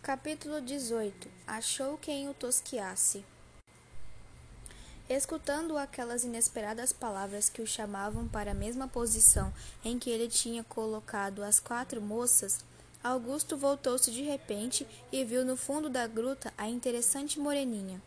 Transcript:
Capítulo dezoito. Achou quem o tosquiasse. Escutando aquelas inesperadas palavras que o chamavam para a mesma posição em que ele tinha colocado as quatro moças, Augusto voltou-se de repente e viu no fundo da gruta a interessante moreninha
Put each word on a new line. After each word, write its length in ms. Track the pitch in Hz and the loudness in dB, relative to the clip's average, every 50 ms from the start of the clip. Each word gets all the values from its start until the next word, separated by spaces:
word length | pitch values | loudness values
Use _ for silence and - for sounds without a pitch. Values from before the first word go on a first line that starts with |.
| - | -2
Capítulo 560 | - 277 262 - 302 311 302 - 294 302 302 | -2 -4 -2 -2 -4 -4 -4 -4 -4 -4 -4
dezoito. 640 | 254 247 277 285 254 226 233 226 214 202 190 - - - - - - | -4 -4 -4 -4 -2 -2 0 0 0 -2 -4 -8 -16 -16 -16 -14 -10
Achou 500 | - 220 220 226 - - - 262 269 302 | -8 -6 -4 -2 -2 -2 0 -2 -4 -4
quem 320 | 294 - - 294 277 277 285 | -4 -4 -4 -4 -2 -4 -6
o 40 | 269 | -6
tosquiasse. 880 | - - 247 254 - - - 277 226 196 185 185 - - - - 196 208 - - - - - - - - - - - - - - - - - - - - - - - - - - - - - - - - - - - - - | -6 -2 2 2 2 0 0 -4 -4 -4 -4 0 2 2 2 2 0 -8 -14 -20 -20 -20 -20 -20 -20 -20 -20 -20 -20 -20 -12 -8 -6 -6 -6 -8 -10 -14 -18 -18 -18 -18 -18 -18 -16 -16 -16 -16 -16 -16 -16 -16 -18 -4 0
Escutando 720 | 254 277 277 - 330 311 - - 285 302 330 330 311 294 | 0 0 2 0 -2 -4 -2 -2 -2 0 0 0 0 -2
aquelas 440 | 277 277 - - 240 233 240 247 247 | -2 -4 -6 -6 -4 -2 0 0 0
inesperadas 720 | 247 233 233 233 - - 240 208 208 220 226 247 254 - | 0 2 2 2 2 2 0 -4 -2 -4 -2 0 -2 -2
palavras 560 | - - 226 202 190 196 196 202 208 202 - | 0 -4 -4 -2 -4 -4 -4 -2 0 0 0
que 100 | - - | 0 0
o 60 | 226 | -4
chamavam 640 | 214 - - 214 208 202 196 196 214 214 226 233 | -4 -2 -4 -4 -4 -2 -2 -2 -2 -2 -4 -4
para 240 | 220 - 214 208 208 | -2 -2 -2 -2 -2
a 20 | 202 | -2
mesma 340 | 202 208 220 240 262 269 | -2 -2 -2 -2 -4 -4
posição 640 | 262 - 247 233 220 220 226 - - - - 190 196 - - - - - - - | -4 -2 0 2 4 8 10 10 10 10 10 4 2 -2 -6 -10 -12 -12 -6 -4
em 140 | 226 240 | -2 -2
que 140 | 247 - 247 | 0 0 0
ele 160 | 233 220 233 | 0 0 0
tinha 360 | 233 - - - 233 233 233 226 | 2 2 0 2 2 -4 -6 -6
colocado 760 | - - 233 220 220 214 214 214 - - 208 202 196 196 202 202 | -6 -6 -4 -2 -2 -2 -4 -6 -4 -2 -2 -2 -2 -4 -4 2
as 160 | 208 208 - | 4 4 4
quatro 400 | - - 240 240 254 - 262 226 | 4 0 -4 -4 -4 -4 -4 -6
moças, 600 | 208 208 208 233 240 233 - - - 196 - - - - - - - - - - - | -4 -2 -2 0 4 6 6 6 6 4 -4 -4 -4 -14 -20 -20 -20 -20 -20 -4 -2
Augusto 540 | 247 254 262 233 240 277 302 - - 320 | 0 0 0 0 -2 -2 -2 -2 -2 -2
voltou-se 540 | 277 269 277 285 277 - 262 247 262 - 247 | 2 2 2 2 2 2 2 6 6 4 4
de 100 | 220 247 | 4 -2
repente 680 | 285 294 285 269 - - 214 202 214 254 - - 285 - - - - - | -2 -2 -2 -2 -2 -4 -4 -2 -2 0 -2 -2 -2 -4 -12 -18 -10 -2
e 140 | - 269 262 | 0 0 0
viu 180 | 220 233 254 254 | 2 2 2 2
no 140 | 254 254 | 2 0
fundo 320 | 254 - - 277 302 311 302 | -2 -2 -2 -2 -2 -2 0
da 160 | 254 254 240 | 0 -2 -2
gruta 480 | 220 226 220 226 262 269 269 - 220 - | 0 -2 -2 0 0 -2 -2 -6 -10 -6
a 140 | - 208 220 | -4 -4 -2
interessante 680 | 240 247 - 254 240 240 240 - - 269 285 294 - 311 | -2 -2 0 0 0 4 4 4 4 2 0 -2 -2 0
moreninha 600 | 285 294 285 285 277 254 226 202 196 190 185 185 - | 0 0 2 2 0 0 -2 -4 -4 -6 -8 -10 -14